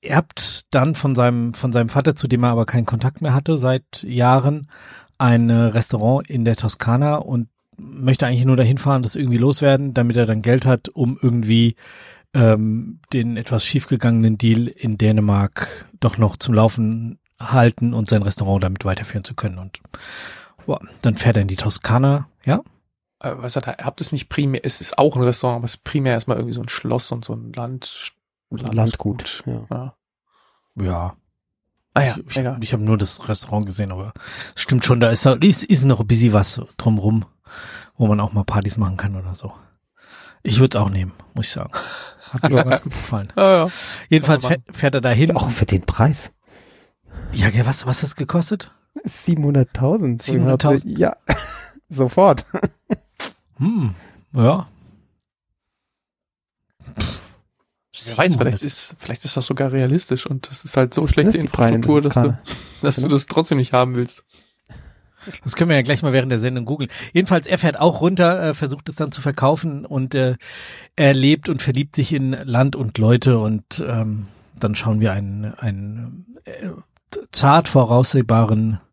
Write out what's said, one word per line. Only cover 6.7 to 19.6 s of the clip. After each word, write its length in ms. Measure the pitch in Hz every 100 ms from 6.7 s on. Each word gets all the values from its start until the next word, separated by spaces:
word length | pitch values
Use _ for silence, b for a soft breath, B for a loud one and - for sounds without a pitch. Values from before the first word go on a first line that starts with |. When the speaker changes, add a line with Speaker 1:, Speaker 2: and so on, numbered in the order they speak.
| - - 120 147 151
Speaker 1:
und 320 | - 123 113 _ _ -
möchte 480 | - 139 127 131 131
eigentlich 200 | 123 131
nur 100 | 127
dahin 220 | 120 131
fahren, 240 | 139 135
das 140 | 117 -
irgendwie 200 | 135 120
loswerden, 560 | 127 135 143 135 139
damit 240 | 123 120 117
er 80 | 113
dann 140 | 110
Geld 240 | 117 127
hat, 240 | 131 123 -
um 300 | - 120 131
irgendwie, 560 | 131 120 107 113 117 110 B B B B B
ähm, 680 | 139 117 107 110 110 - - _
den 240 | 131 117 117
etwas 280 | 117 117 -
schiefgegangenen 720 | 143 - 127 120 117 113 107
Deal 280 | 117 113 120
in 280 | - 117 104
Dänemark 920 | 107 107 104 101 101 - - - - -
doch 160 | 117 -
noch 200 | 110 -
zum 160 | -
Laufen 640 | 110 113 - 110 113 117 - _ _
halten 540 | 113 131 120 - 120
und 160 | 117 107
sein 140 | 110
Restaurant 400 | 98 - 98 98
damit 200 | 92 95 98
weiterführen 380 | 95 - 110
zu 100 | -
können. 240 | - 107
Und, 240 | 92